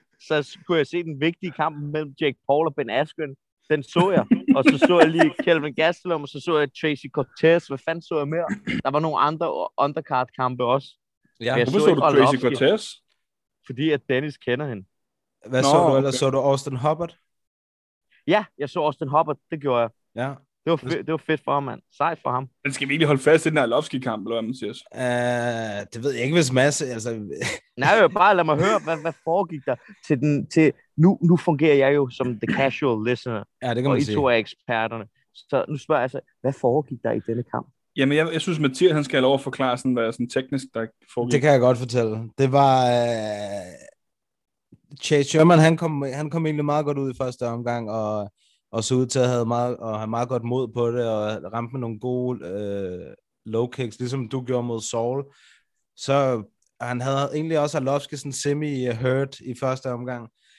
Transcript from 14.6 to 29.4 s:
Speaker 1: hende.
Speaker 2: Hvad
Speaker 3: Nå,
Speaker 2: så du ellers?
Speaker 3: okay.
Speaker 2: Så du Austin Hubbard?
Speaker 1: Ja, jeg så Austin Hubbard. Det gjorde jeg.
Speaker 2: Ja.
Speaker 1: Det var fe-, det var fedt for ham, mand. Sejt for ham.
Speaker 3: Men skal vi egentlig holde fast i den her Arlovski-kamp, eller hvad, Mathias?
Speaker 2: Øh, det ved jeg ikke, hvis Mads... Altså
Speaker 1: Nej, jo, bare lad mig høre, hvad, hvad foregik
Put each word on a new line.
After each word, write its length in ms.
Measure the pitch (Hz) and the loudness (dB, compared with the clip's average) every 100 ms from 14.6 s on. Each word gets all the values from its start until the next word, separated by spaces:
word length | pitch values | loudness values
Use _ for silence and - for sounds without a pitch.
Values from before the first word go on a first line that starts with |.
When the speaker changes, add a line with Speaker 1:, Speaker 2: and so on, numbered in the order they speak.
| 147 | -4
Speaker 1:
hende. 180 | 107 92 _ _ _ _ _ 113 | -10 -14 _ _ _ _ _ -4
Speaker 2:
Hvad 140 | 127 | 0
Speaker 3:
Nå, 60 | 135 | 4
Speaker 2:
så 200 | 160 170 | 6 6
du 80 | 135 | 4
ellers? 180 | 135 | 2
Speaker 3:
okay. 40 | 131 | 0
Speaker 2:
Så 120 | 139 | 0
du 80 | 135 | 2
Austin 380 | 139 135 143 127 | 2 0 -2 -4
Hubbard? 400 | 147 160 170 - _ _ _ _ _ _ _ _ _ _ - | -2 -2 -6 -12 _ _ _ _ _ _ _ _ _ _ 0
Speaker 1:
Ja, 180 | 202 202 - | 0 0 -8
jeg 100 | 143 | -8
så 120 | 175 | -2
Austin 280 | 151 139 143 | -2 -2 0
Hubbard. 280 | 147 156 147 _ | 2 2 -2 _
Det 100 | 160 | -6
gjorde 200 | 139 120 | 0 0
jeg. 80 | 117 - _ - | 0 -4 _ -8
Speaker 2:
Ja. 180 | 131 135 _ _ | -8 -10 _ _
Speaker 1:
Det 60 | - | -2
var 60 | 165 | -2
fe-, 220 | 127 - | -2 -6
det 100 | 139 | -4
var 100 | 160 - | -4 -2
fedt 140 | 151 | -4
for 100 | - | -2
ham, 80 | 143 | -2
mand. 180 | 135 - _ - | -2 -10 _ -4
Sejt 220 | 151 160 | -2 -2
for 80 | - | -4
ham. 180 | 123 135 _ | -4 -6 _
Speaker 3:
Men 80 | 143 | -8
skal 160 | 131 135 | -6 -4
vi 40 | |
egentlig 140 | 147 151 | 2 4
holde 160 | 139 | 4
fast 240 | 147 160 165 | 6 6 6
i 20 | |
den 80 | 156 | 2
her 60 | |
Arlovski-kamp, 640 | 120 123 156 135 131 107 101 | 2 0 0 -4 -4 -6 -4
eller 160 | 117 | -4
hvad, 60 | 110 | -4
Mathias? 300 | 131 104 - - | -6 -10 -10 -14
Speaker 2:
Øh, 920 | - 123 123 123 120 120 117 110 101 101 | -6 -2 0 0 0 -2 -4 -6 -8 -10
det 80 | 117 | -6
ved 80 | 131 | -4
jeg 100 | 117 | -2
ikke, 120 | 127 170 | 0 2
hvis 160 | 135 | 2
Mads... 300 | 127 139 143 | 4 2 2
Altså 280 | 135 117 113 113 101 67 127 - _ - | -4 -6 -8 -8 -8 -8 -8 -8 _ -2
Speaker 1:
Nej, 220 | 139 220 | 4 6
jo, 60 | 170 | 4
bare 280 | 196 196 190 | 4 4 4
lad 80 | |
mig 120 | 160 151 | 4 2
høre, 240 | 190 214 | 2 0
hvad, 120 | 151 165 | -2 -4
hvad 100 | 160 147 | -6 -8
foregik 360 | - 180 | -4 -2